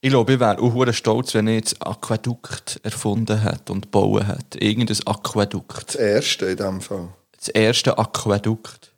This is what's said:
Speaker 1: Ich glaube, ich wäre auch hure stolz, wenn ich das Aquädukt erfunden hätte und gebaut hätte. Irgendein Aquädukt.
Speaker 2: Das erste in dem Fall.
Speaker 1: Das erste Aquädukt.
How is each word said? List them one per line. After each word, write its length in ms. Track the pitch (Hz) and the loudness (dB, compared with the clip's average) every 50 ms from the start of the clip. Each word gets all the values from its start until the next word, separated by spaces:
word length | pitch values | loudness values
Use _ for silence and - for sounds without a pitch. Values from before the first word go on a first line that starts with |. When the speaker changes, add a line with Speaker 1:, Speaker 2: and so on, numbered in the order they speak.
| - | 2
Speaker 1:
Ich 60 | 135 | 4
glaube, 240 | 135 127 113 107 135 | 4 4 4 4 4
ich 80 | 127 | 4
wäre 180 | 123 110 101 - | 4 2 2 4
auch 140 | 113 123 113 | 2 2 4
hure 220 | 123 127 120 117 | 4 2 2 2
stolz, 400 | - - 117 110 117 127 - - | 0 2 2 2 2 0 0 0
wenn 120 | 113 107 | 0 2
ich 160 | 110 113 113 110 | 2 0 0 -2
das 160 | - - - - | -4 -6 -6 -6
Aquädukt 960 | - 107 - - - 113 107 - 123 120 - - - - - _ - - - _ | -8 -8 -8 -4 -4 -4 -2 -2 -4 -6 -6 -8 -14 -14 -12 _ -12 -12 -8 _
erfunden 560 | 107 - - - 107 101 107 113 107 107 107 110 | -10 -8 -4 -2 -2 0 0 0 0 0 2 2
hätte 280 | 104 - - - - | 0 -2 -4 -6 -8
und 120 | 92 98 98 - - | -8 -8 -8 0 2
gebaut 340 | 101 98 101 101 104 104 | 2 4 4 2 2 0
hätte. 320 | 101 - - 131 _ - - | 0 -4 -6 -8 _ -6 0
Irgendein 380 | - 104 104 113 123 113 110 - - | 0 0 2 2 0 0 0 -2 -2
Aquädukt. 840 | - 104 - - - - 107 101 101 - - - _ - - - - | -4 -4 -4 -4 -4 0 0 0 0 -2 -8 -8 _ -14 -14 -12 -10
Speaker 2:
Das 60 | - | -4
erste 500 | - 117 104 101 117 147 - - - 98 | 0 2 2 2 2 2 0 -2 -2 -2
in 100 | 95 92 | -2 -2
dem 240 | - 101 98 95 92 | -2 -4 -4 -4 -6
Fall. 280 | 90 - 101 95 87 87 92 _ _ _ _ | -8 -8 -8 -8 -10 -12 -16 _ _ _ _
Speaker 1:
Das 120 | _ - - | _ -12 -2
erste 500 | - 107 110 110 120 - - 131 - - | 0 2 4 4 2 2 2 0 2 2
Aquädukt. 960 | 107 - - - - 113 101 101 - 110 113 110 - - - - - - _ | 0 -2 -2 -4 0 0 0 0 0 -2 -2 -2 -6 -18 -20 -20 -20 -20 _